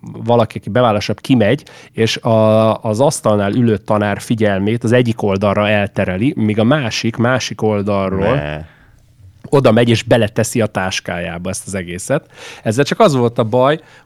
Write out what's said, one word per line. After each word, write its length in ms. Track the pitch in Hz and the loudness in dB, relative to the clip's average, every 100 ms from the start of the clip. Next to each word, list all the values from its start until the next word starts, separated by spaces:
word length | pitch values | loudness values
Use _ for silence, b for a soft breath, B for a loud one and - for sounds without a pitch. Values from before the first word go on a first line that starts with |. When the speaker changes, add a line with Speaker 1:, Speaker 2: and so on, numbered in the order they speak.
| - 110 | -18 -8
Speaker 1:
valaki, 340 | 113 120 110 110 | 0 2 2 -2
aki 100 | - | -4
beválásabb, 500 | 110 123 104 - 107 | 0 2 2 -2 -6
kimegy, 420 | - 131 104 131 - B B | 0 2 2 0 -4 B B
és 240 | - 110 - | -2 -2 -2
a, 580 | 120 113 110 110 110 104 | 0 2 4 4 2 0
az 180 | 113 107 | -2 0
asztalnál 520 | 143 - 117 104 101 | 0 0 0 0 0
ülő 240 | 113 117 104 | 0 0 0
tanár 440 | - 107 104 101 | 0 0 0 -4
figyelmét 640 | - 113 107 98 101 117 | -4 0 0 0 -2 -2
az 80 | 113 | 0
egyik 300 | 123 123 113 | 2 0 -2
oldalra 460 | 104 98 101 98 104 | -2 0 0 0 0
eltereli, 640 | 107 101 - 95 92 127 - | 0 -2 -4 -4 -2 -2 -2
míg 220 | 107 110 | -2 0
a 60 | |
másik, 520 | 110 151 117 - 113 - | 2 0 -2 -4 -4 -2
másik 460 | 117 127 - 113 | 0 0 -4 -4
oldalról 720 | 110 104 101 101 95 85 82 | -2 -2 -2 -2 -2 -2 -2
Speaker 2:
Ne. 260 | 139 73 76 80 b b b _ _ - - - | -2 -4 -8 -12 b b b _ _ -20 -20 -2
Speaker 1:
oda 240 | 143 127 | 2 4
megy, 160 | 113 120 | 4 4
és 140 | 113 | 2
beleteszi 580 | - 123 104 - 110 123 | 2 0 0 0 -2 0
a 60 | 107 | -2
táskájába 840 | - 95 - - 87 85 87 90 | -2 -4 -6 -8 -8 -8 -8 -8
ezt 160 | 92 - | -10 -8
az 80 | |
egészet. 520 | 95 85 87 - 143 - B B B | -10 -8 -10 -4 -4 -6 B B B
Ezzel 220 | - 110 | -4 -2
csak 160 | 143 - | 0 2
az 140 | 220 | 2
volt 240 | 135 120 120 | 4 0 0
a 60 | |
baj, 360 | 113 127 131 160 b b | 0 2 2 0 b b